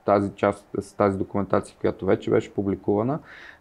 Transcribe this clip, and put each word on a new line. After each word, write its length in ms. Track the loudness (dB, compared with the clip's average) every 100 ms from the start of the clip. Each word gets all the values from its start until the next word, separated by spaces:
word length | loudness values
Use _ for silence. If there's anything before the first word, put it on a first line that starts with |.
| 2
тази 260 | 2 2 0
част, 320 | 0 0 -6 -8
с 140 | -8
тази 240 | 0 0 0
документация, 600 | -4 -4 0 -2 -2 -4
която 240 | -4 -2 0
вече 240 | 0 2
беше 240 | 0 0
публикувана. 640 | -4 -4 -4 -2 0 0 -4 -10 -20 -20 -10